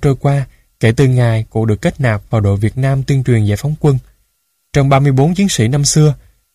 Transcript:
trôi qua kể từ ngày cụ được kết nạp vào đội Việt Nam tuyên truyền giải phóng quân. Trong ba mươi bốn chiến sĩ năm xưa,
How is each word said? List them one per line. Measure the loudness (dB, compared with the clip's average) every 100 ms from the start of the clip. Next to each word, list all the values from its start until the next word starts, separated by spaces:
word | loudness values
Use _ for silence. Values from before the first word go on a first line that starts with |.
trôi | -2 0
qua | -2 -2 -4 _ _ _
kể | 0
từ | 2 2
ngày | 2 0 -2 -4
cụ | -4 -2
được | -2
kết | -4 -2
nạp | -2 -4 -4
vào | -2
đội | 0 0
Việt | -2 -2
Nam | -2 -2
tuyên | -2 -2
truyền | 0 0
giải | 0 -2
phóng | -4 -2
quân. | 0 0 -4 _ _ _ _ _ _
Trong | -2 2
ba | 2
mươi | 2
bốn | 2 2
chiến | 0 -2
sĩ | 0 0
năm | 0
xưa, | 0 2 2 0 _ _ _